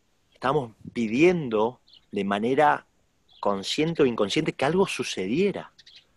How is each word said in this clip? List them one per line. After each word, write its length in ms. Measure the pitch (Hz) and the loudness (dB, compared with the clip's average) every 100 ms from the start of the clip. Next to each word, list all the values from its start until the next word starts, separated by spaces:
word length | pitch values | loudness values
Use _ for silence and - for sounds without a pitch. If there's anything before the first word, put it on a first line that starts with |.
| _ _ _ | _ _ _
estamos 420 | _ 127 147 120 - - | _ -2 -2 -4 -10 -10
pidiendo 880 | 120 110 120 170 175 131 107 113 127 _ - _ | -4 -2 4 4 4 0 0 0 -2 _ -20 _
de 120 | 101 | -4
manera 640 | 98 98 117 135 147 139 - _ _ _ _ - | -2 0 0 2 2 2 -4 _ _ _ _ -6
consciente 600 | 101 98 95 - 156 160 | -4 -2 -4 -2 -2 2
o 40 | 139 | 2
inconsciente 480 | 113 101 - 160 | 2 -2 -2 -4
que 120 | - 135 | -2 0
algo 220 | 180 190 | 0 0
sucediera, 840 | - 123 - 95 139 202 92 78 - - - - | -2 -6 -6 -2 0 0 -2 -10 -18 -20 -20 -20